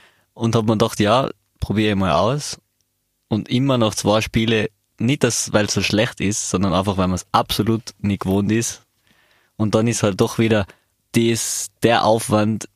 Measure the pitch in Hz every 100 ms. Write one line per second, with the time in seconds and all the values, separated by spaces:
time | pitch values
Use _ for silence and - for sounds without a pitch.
0 | _ _ _ - 117 117 107 107 113 -
1 | 104 120 135 - _ - - 101 107 98
2 | 95 78 101 147 - - _ _ _ _
3 | _ _ - 107 - 127 139 123 110 -
4 | 104 107 - 117 113 113 107 _ _ -
5 | 113 147 123 - - 107 104 - 95 101
6 | 120 - 95 104 - 92 98 87 98 95
7 | 90 90 - 113 120 - 107 113 - -
8 | 101 98 92 98 101 110 110 - _ _
9 | _ _ _ _ _ - 107 110 113 110
10 | 107 95 113 - 113 107 95 - _ _
11 | _ 117 117 113 - - - _ 113 117
12 | 104 113 - 107 107 107 -